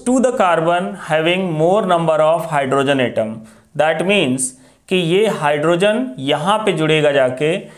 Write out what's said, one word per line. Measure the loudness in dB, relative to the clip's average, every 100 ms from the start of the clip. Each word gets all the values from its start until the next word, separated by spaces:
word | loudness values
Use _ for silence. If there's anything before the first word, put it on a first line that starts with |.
| 0
to | 2
the | 2 2
carbon | 2 2 2 0 -2 -8
having | -4 0 0 0 -2 0
more | 2 2 2
number | 0 2 2
of | 2 0 -2
hydrogen | -4 0 0 2 0 0
atom। | -2 -4 -6 -16 -20 _ -2
That | 0 0 0
means | 0 0 -2 -6 -10 -20 _ -4
कि | -2
ये | 2 2 0 0
हाइड्रोजन | -2 0 0 2 2 0 -4 -6
यहाँ | -4 -2 0 0
पे | -2
जुड़ेगा | -2 0 2 2
जाके | 2 0 0 -2 -2 -6